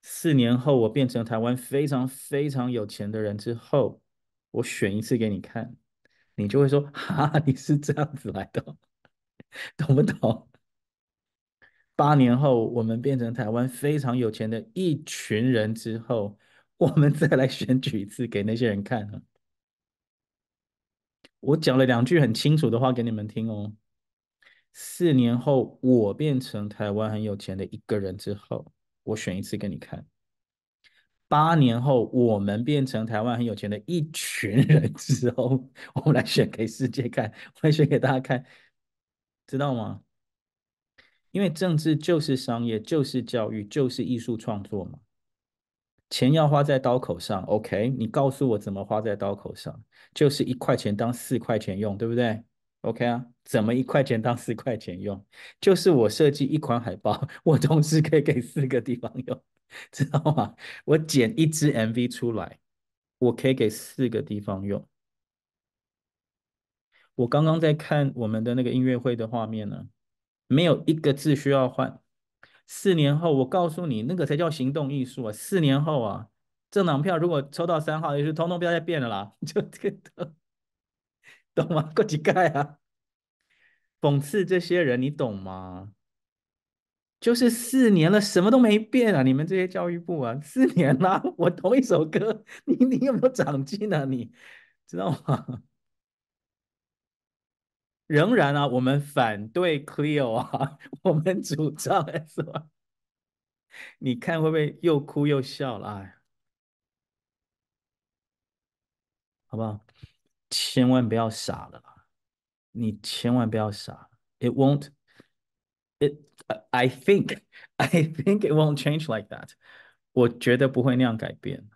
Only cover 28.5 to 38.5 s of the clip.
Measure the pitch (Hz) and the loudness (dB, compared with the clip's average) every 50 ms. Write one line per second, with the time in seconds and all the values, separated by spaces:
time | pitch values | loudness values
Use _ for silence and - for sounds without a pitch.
28.5 | - - - - _ _ _ _ _ _ _ - 107 107 - - 90 95 98 - | -10 -10 -10 -14 _ _ _ _ _ _ _ -8 -8 -6 -6 -6 -6 -6 -8 -8
29.5 | - 101 107 101 87 - - - - 87 76 _ _ _ _ _ _ _ _ _ | -8 -6 -6 -8 -8 -10 -12 -14 -16 -16 -16 _ _ _ _ _ _ _ _ _
30.5 | _ _ _ _ _ _ _ - _ _ _ _ _ _ _ _ 147 147 156 160 | _ _ _ _ _ _ _ -20 _ _ _ _ _ _ _ _ 2 4 4 4
31.5 | 170 160 143 123 113 117 123 143 135 123 107 - - 127 120 117 107 104 101 101 | 6 4 4 4 4 2 2 4 4 4 2 2 2 2 4 4 4 2 0 -2
32.5 | 101 110 123 143 151 143 135 131 - 110 110 110 113 104 110 123 120 117 120 117 | -2 -2 0 0 0 0 0 0 -2 -4 -4 -2 -2 -2 -2 -2 -2 -2 -2 -4
33.5 | 101 - - 101 107 101 - - 175 175 151 160 - - - - - - - 101 | -4 -6 -6 -6 -6 -6 -6 -4 -4 -4 -4 -4 -6 -10 -10 -8 -6 -4 -4 2
34.5 | 101 131 147 - 151 151 156 - - - - - 143 113 120 120 - - 120 123 | 4 4 6 6 6 4 4 2 -4 -6 -2 -2 0 2 2 0 0 0 0 0
35.5 | 135 131 - - _ - - - _ - - 156 147 120 110 - - 143 113 104 | 0 0 -2 -6 _ -20 -20 -10 _ -2 2 2 4 4 2 2 2 0 0 0
36.5 | - - 113 107 - - 135 120 - - 113 120 - - 113 107 - - - - | 0 -4 -6 -6 -4 -4 -4 -4 -2 -4 -6 -4 -4 -4 -4 -4 -8 -14 -20 -20
37.5 | _ - - 156 151 160 151 - 147 123 - 131 135 131 131 - 131 123 - _ | _ 0 2 2 4 4 4 2 2 2 2 2 0 0 0 -2 -2 -4 -4 _